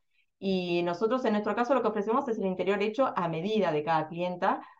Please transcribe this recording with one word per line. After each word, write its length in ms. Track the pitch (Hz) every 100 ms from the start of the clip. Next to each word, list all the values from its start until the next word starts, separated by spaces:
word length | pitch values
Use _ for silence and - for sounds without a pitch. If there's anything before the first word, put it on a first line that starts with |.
| _ _ _ _
y 440 | 196 185 175 175
nosotros 420 | 175 175 220 254
en 80 | 240
nuestro 220 | 208 208 208
caso 180 | 240
lo 80 | 262
que 60 | 170
ofrecemos 400 | 220 202 247 285
es 100 | 220
el 80 | 196
interior 360 | 185 180 202
hecho 300 | 214 214 262 -
a 120 | 170
medida 440 | 160 190 220 180
de 100 | 151
cada 240 | 156 160 151
clienta, 520 | 170 180 175 196 294 - -